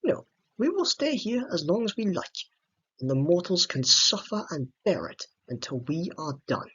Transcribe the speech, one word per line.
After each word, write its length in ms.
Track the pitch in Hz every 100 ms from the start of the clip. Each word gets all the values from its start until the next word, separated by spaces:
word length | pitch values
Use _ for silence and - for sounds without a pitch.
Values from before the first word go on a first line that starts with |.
No, 240 | 330 - - _ _ -
we 120 | 269
will 160 | 403
stay 300 | 349 - 285
here 320 | 262 214 247 254
as 140 | 175
long 200 | 151 196
as 100 | 226
we 100 | 220
like, 320 | 214 170 - - - _ _ _ _ _
and 100 | 131
the 60 |
mortals 500 | 135 143 175 175 180 -
can 160 | 131
suffer 640 | 127 - - 214 - 214 -
and 240 | 160 131 _
bear 220 | - - 82
it 200 | - - _ -
until 300 | 120 - 131
we 280 | 123 160 180 -
are 220 | 156 139 -
done. 220 | - -